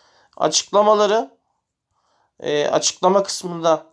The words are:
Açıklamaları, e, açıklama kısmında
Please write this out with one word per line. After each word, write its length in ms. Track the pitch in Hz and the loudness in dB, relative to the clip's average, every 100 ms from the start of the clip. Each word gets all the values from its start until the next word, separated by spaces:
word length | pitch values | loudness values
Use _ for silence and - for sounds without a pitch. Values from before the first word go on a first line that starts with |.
| _ _ _ - | _ _ _ -4
Açıklamaları, 920 | 156 - - 196 208 214 208 220 269 _ _ _ _ _ _ _ _ _ _ - | -2 -2 -2 0 2 4 2 0 -2 _ _ _ _ _ _ _ _ _ _ -12
e, 280 | - 147 147 | -6 -2 0
açıklama 560 | 160 - - 180 196 | -2 -2 -2 2 2
kısmında 640 | 196 - 185 170 165 156 - | 0 -6 -10 -4 0 0 -2